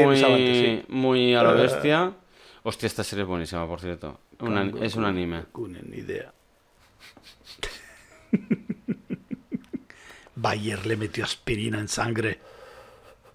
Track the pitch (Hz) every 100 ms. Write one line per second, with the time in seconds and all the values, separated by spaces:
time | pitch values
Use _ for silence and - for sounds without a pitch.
0 | 139 135 135 131 127 123 120 113 - 131
1 | 131 127 123 123 117 117 127 139 143 151
2 | 180 196 _ _ - - 113 - 113 -
3 | 104 101 95 90 82 85 82 85 90 85
4 | 78 69 _ - 120 104 98 101 110 104
5 | 107 92 87 82 80 - 107 87 - -
6 | 92 95 - - _ _ _ _ _ _
7 | - - - - - - - - - -
8 | - - _ 202 - - - - - 196
9 | - - - - - - - - - -
10 | - - - - 110 107 104 101 101 113
11 | 107 - 107 - - 113 110 107 104 -
12 | 113 113 110 - - - - - - -
13 | - - _